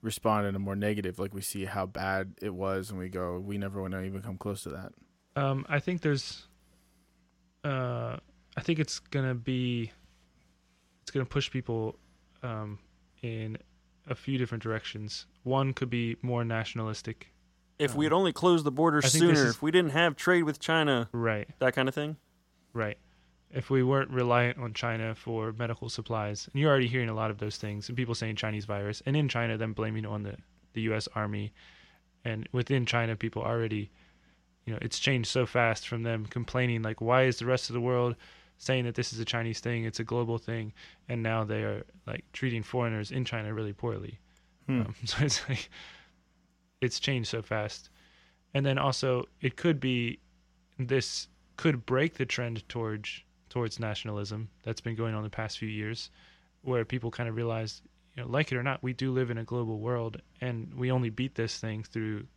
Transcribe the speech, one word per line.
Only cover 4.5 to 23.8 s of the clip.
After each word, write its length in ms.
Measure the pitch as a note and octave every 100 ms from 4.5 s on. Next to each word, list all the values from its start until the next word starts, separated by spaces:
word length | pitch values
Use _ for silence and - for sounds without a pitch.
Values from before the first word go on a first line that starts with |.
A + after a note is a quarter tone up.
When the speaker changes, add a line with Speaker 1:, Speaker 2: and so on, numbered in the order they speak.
| G2
Speaker 1:
to 60 | -
that"? 240 | C#2+ F#2+ - _ _ _ -
Speaker 2:
Um, 300 | C#3 C3+ C3+
I 100 | D3
think 220 | - F3+
there's, 460 | D#3 C#3 - - - _ _ _ _ _ _ _ _ _ _ _
uh, 540 | D3 C3+ B2 A#2+ A#2 - _ - _ -
I 40 |
think 180 | - D#3+
it's 200 | D3+ -
gonna 360 | - C#3+ C3 B2
be, 560 | A#2 B2+ B2+ A#2+ A2 - _ _ _ _ _ _ _ _ _ _
it's 100 | -
gonna 140 | C#3+ B2+
push 260 | C#3+ C3+
people, 480 | C3 B2 A2+ A2 - _ _ _ _
um, 380 | B2+ A2 G#2+ G#2 _ _ _ _
in 360 | A#2+ A2+ A2 A2 - _ _ _ -
a 80 | A#2+
few 220 | - C3+
different 260 | B2 A2+
directions. 640 | G#2+ A2 - G#2+ G#2+ - - _
One 300 | B2+ C3+ C3+
could 160 | C3 B2+
be 280 | A#2+ A#2 A#2
more 220 | B2+ A#2+
nationalistic. 880 | A#2 A2+ A2 A#2 A2 G#2+ - A2 - _ _ _ _ _
Speaker 3:
If 140 | C#3+
Speaker 2:
Um, 60 | C3
Speaker 3:
we 80 | D3+
had 80 |
only 200 | E3 F#3+
closed 300 | - F3+ E3+ D3
the 60 |
border 260 | C3 E3 D3+
Speaker 2:
I 20 |
think 100 | C3+
this 80 | D#3 F3 D#3
Speaker 3:
sooner, 120 | B2+
Speaker 2:
is 60 | A#2
Speaker 3:
if 60 |
we 80 | D3
didn't 200 | E3 E3+
have 240 | C#3+ E3+ C#3
trade 280 | - F3+
with 160 | D#3 C#3+
China, 500 | - D#3+ D3+ B2+ A#2
Speaker 2:
Right. 360 | A#2 A#2 G#2+ G2+ -
Speaker 3:
that 160 | C3 B2+
kind 120 | C3
of 60 |
thing? 240 | C3+ D3 D#3 _ _ _ _ _
Speaker 2:
Right. 240 | A#2 G#2+ - _ _ _ _ _
If 180 | C3 -
we 140 | C3+